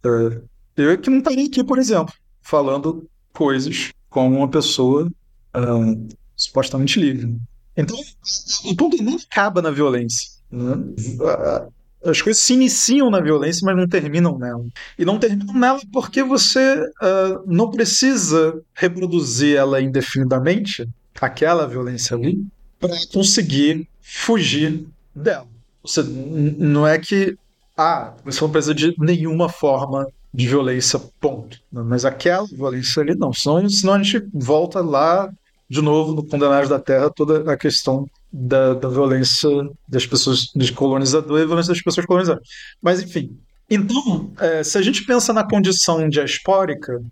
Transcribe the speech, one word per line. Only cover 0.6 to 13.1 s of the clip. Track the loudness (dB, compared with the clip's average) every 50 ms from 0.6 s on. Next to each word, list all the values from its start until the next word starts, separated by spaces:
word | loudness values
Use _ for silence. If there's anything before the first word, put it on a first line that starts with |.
| _ _ _
eu | 2 4 4 2
que | 2 2 2
não | 2 2
estaria | 2 2 0 0 -2
aqui, | 0 0 -2 0
por | 2 2 2
exemplo, | 2 2 2 0 0 -2 -8 _ _ _ _ _
falando | _ -2 0 0 2 2 -2 -2 -2 -4 -4 -6 -12 -18 _ _ _ _ _
coisas | 0 2 2 2 0 -2 -4 -6 -6 -8 -10 -12 _ _ _
como | 0 2 2 4 4
uma | 2 0
pessoa, | 2 2 0 0 2 0 2 2 2 2 2 0 -2 -6 _ _ _ _ _ _ _
ah, | -4 -2 0 0 2 2 2 2 0 -2 -6 -14 -16 _ -20 -20 _
supostamente | -8 -8 -2 0 -2 -2 0 -2 -2 0 0 2 2
livre. | 2 2 0 -2 -4 -4 -6 -6 -8 -14 -16 -20 _ _ -4
Então, | -4 -2 -2 -4 -10 -12 -16 -20 _ _ -8 -8 -8 -6 -8 -8 -6 -4
o | -4 0
ponto | 0 2 2 2 0
não | 0 -2 -2
acaba | -4 -8 _ -2 0 0 0 0 0
na | -2 0
violência, | 0 0 0 2 2 0 -2 -4 -6 -6 -8 -10 -16 _ _ _
né? | -10 -6 -4 -4 -4 -4 -6 -8 -8 -8 -8 -8 -6 -2
A, | -2 -2 0 0 -2 -2 -2
a, | -2 -6 -8 _ _ _ _ _ _ -2 0
as | 0 0
coisas | 2 2 2 2
se | 2 4 4
iniciam | 4 4 2 2 0 0 2 4 4 4
na | 4